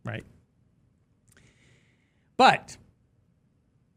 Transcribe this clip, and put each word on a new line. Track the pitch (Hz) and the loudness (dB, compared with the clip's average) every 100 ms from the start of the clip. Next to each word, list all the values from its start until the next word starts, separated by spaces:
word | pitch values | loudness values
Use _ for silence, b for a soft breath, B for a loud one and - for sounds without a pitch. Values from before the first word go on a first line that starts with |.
right? | 117 110 - - - - - - - - - - - b b b b b b b b b b - | -12 -12 -14 -20 -20 -20 -20 -20 -20 -20 -20 -20 -20 b b b b b b b b b b 4
But | 247 - - - - - - - - - - - _ - - | 4 4 -2 -20 -20 -20 -20 -20 -20 -20 -20 -20 _ -20 -20